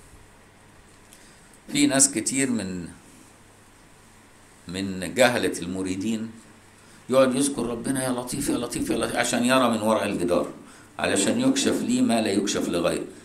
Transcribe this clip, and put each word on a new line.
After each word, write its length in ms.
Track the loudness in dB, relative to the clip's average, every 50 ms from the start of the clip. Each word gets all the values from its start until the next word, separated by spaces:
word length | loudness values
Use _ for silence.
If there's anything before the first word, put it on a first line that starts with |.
| -20 -20 -20 -20 -20 -20 -20 -20 -20 -20 -20 -20 -20 -20 -20 -20 -20 -20 -20 -20 -20 -20 -20 -20 -20 -20 -20 -20 -20 -20 -20 -20 -14 -4 0
في 140 | 2 2
ناس 240 | 4 4 4 2 2
كتير 400 | 2 -2 -4 -2 0 0 0 0
من، 380 | 0 -2 -4 -4 -6 -8 -10 -12 -14 -18 -20 -20 -20 -20 -20 -20 -20 -20 -20 -20 -20 -20 -20 -20 -20 -20 -20 -20 -20 -20 -20 -20 -20 -20 -20 -20 -20 -20 -20 -20 -20 -20 -16 -10
من 460 | -8 -6 -6 -6 -6 -6 -8 -6 2
جهلة 440 | 4 4 4 4 2 -2 -2 -2 -4
المريدين 720 | -6 -6 -6 -6 -4 -4 -4 -4 -4 -4 -4 -4 -6 -10 -12 -18 -20 -20 -20 -20 -20 -20 -20 -20 -20 -20 -20 -18 -6 0
يقعد 240 | 4 4 4 4 4
يذكر 320 | 0 0 0 -2 -2 -4
ربنا: 380 | -4 -4 -6 -4 -4 -2 -2 -2
"يا 60 | -2
لطيف، 380 | -4 -4 -4 -6 -6 -4 -2 -2
يا 100 | -2 -2
لطيف، 320 | -2 -4 -4 -4 -2 -2
يا 60 | -2
لطيف"، 200 | -2 -2 -2 0
عشان 280 | -2 -2 0 0 0 2
يرى 240 | 4 4 4 4 4
من 120 | 2 2 2
وراء 240 | 2 2 2 2
الجدار، 440 | -2 -2 -2 0 2 2 0 0 -2 -8 -14 -20 -20 -20 -20 -20 -16 -8 -4
علشان 420 | -2 0 0 2 2 2 2 2
يكشف 420 | 2 2 2 2 2 0 0 0 0
لي 200 | 0 2 2 4
ما 180 | 2 2 2
لا 120 | 2 2 2
يكشف 360 | 0 0 0 -2 -2 -2 -2
لغيره. 360 | -2 0 0 0 0 -2 -6 -8 -12 -18